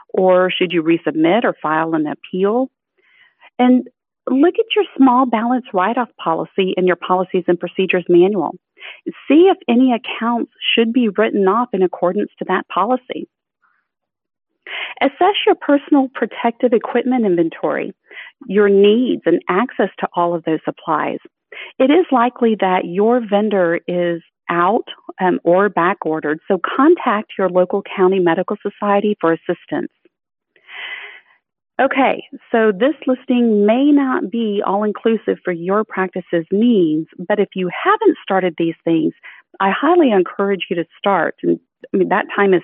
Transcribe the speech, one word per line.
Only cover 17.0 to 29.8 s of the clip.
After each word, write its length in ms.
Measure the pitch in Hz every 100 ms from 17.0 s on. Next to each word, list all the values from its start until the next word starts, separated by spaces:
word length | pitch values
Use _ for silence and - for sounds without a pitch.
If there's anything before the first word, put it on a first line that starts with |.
| 247 254 214
inventory, 680 | 175 165 - 156 147 - - _ - - _ -
your 200 | 196 202
needs, 540 | 196 202 226 240 175 165
and 160 | 175 -
access 420 | 185 254 - 196 -
to 100 | -
all 200 | 180 175
of 100 | 175
those 160 | 165 156 -
supplies. 540 | - - 151 143 - - _ _ - - -
It 120 | 262
is 140 | 330 339
likely 460 | 254 240 - 233 208
that 220 | 190 185 170
your 360 | 175 214 247 214
vendor 540 | 202 214 196 170 170 -
is 340 | 180 175 170 - _ -
out, 380 | 175 180 240 - - - -
um, 180 | 185 170
or 260 | 170 180 202
back 280 | 180 175 - 160
ordered, 340 | 156 147 160 -
so 120 | 190 - -
contact 580 | 302 349 247 214 - -
your 100 | 185
local 340 | 180 180 202 - -
county 240 | 185 196
medical 380 | 175 165 180 -
society 540 | 202 - 208 202 208 208
for 100 | 165
assistance. 600 | 160 - 175 - -